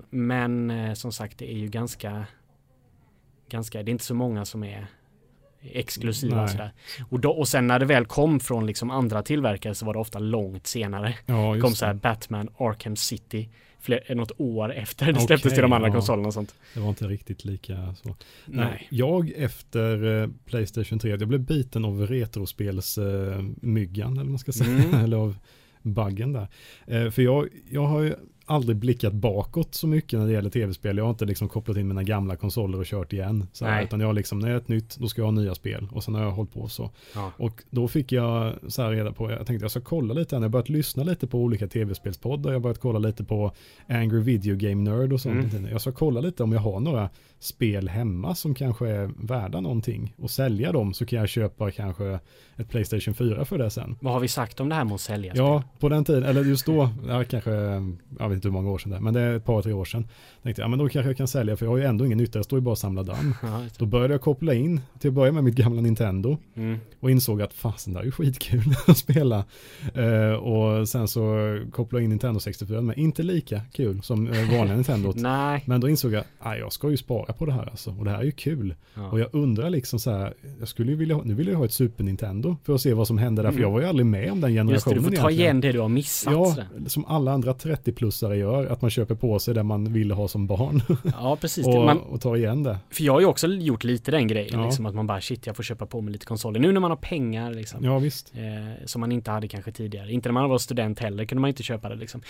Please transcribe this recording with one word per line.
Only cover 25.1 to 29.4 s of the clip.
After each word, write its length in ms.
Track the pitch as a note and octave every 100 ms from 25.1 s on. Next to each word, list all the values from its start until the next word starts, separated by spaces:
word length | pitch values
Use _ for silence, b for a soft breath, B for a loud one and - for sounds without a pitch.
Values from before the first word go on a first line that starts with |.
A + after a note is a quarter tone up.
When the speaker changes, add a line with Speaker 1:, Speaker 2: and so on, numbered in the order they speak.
| A2
Speaker 2:
av 200 | A2 G2 b b b b
buggen 520 | A2+ G2+ G2+ G2 A#2+
där. 140 | C#3 F#2+ B B B B
Eh, 220 | A#2 A#2
för 120 | A2+
jag, 260 | B2 C#3 D3 - -
jag 160 | C#3+ C#3+
har 160 | D3+
ju 120 | D3+ - - _ -
aldrig 320 | D3+ A#2 G#2+
blickat 360 | A#2+ A#2+ A2
bakåt 600 | G2+ A2 G2+